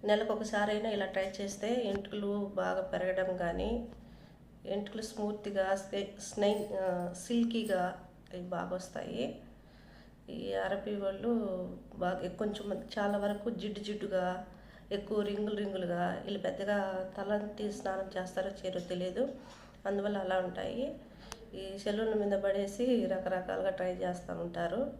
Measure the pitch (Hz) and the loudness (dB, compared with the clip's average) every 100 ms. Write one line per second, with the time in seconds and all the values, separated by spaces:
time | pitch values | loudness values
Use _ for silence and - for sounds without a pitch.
0 | 208 208 220 214 220 208 208 208 220 208 | 6 6 6 0 2 2 4 4 2 2
1 | 190 190 190 - 196 - 214 247 220 202 | 2 2 0 -2 -4 -2 2 2 2 0
2 | 202 208 202 202 196 190 185 185 190 180 | 0 -2 0 0 0 2 2 2 0 0
3 | 185 185 185 180 175 180 196 240 233 - | 2 2 2 2 0 2 0 0 -2 -12
4 | - - - - - - - 196 202 220 | -16 -18 -20 -20 -20 -14 -4 -2 -2 -6
5 | 220 - 208 208 208 196 190 196 - 202 | -6 -2 -2 -2 -2 2 4 2 0 -4
6 | 196 - - - 202 208 - 202 190 180 | -4 -6 -8 4 4 4 0 0 2 2
7 | 175 175 - 233 233 226 208 190 180 - | 0 -4 0 4 4 2 2 2 2 -2
8 | - - - 185 180 175 180 180 - - | -14 -20 -12 -10 -4 -2 -2 -4 -4 -6
9 | - 226 254 - - - - - - - | -4 -2 -2 -4 -14 -20 -20 -20 -20 -20
10 | - - - 156 190 196 190 202 208 208 | -20 -20 -10 -8 -2 0 0 -2 -2 -2
11 | 196 196 226 233 202 185 180 180 - - | -2 0 2 2 2 -2 -4 -8 -12 -2
12 | 180 190 180 180 214 208 202 220 - - | 0 0 -4 0 -2 0 -4 -4 -4 0
13 | 202 202 202 202 233 233 208 208 208 208 | 2 4 2 0 -2 -2 -4 -4 -4 -4
14 | 202 185 180 180 185 - - - - 202 | 0 2 2 0 -6 -14 -18 -18 -4 -4
15 | 202 214 202 202 208 202 202 190 175 175 | 0 0 2 2 0 0 0 0 0 2
16 | 175 175 - 202 185 185 196 208 196 185 | 2 0 -2 -2 0 0 2 2 2 0
17 | 185 202 196 208 208 214 208 202 - 190 | -4 -4 0 0 0 -2 -2 -2 -2 -2
18 | 196 190 185 - 190 196 190 180 175 180 | -2 -2 -2 -2 -2 -2 -2 -2 -2 -2
19 | 180 185 277 - - - - - 196 202 | 0 0 0 -2 -12 -18 -18 -8 -2 0
20 | 202 202 185 185 185 180 - 233 285 - | 2 0 2 2 2 -2 -2 0 -2 -4
21 | - - - - - 190 190 196 208 208 | -14 -16 -14 -14 -10 -10 -8 -4 0 2
22 | 220 214 202 196 196 196 196 - 247 240 | 2 4 4 4 4 4 2 2 4 6
23 | 190 190 190 185 185 190 190 190 185 180 | 4 0 0 -2 0 0 0 2 0 0
24 | 185 180 - 175 170 170 170 196 285 | 0 -2 -4 -4 -4 0 0 2 0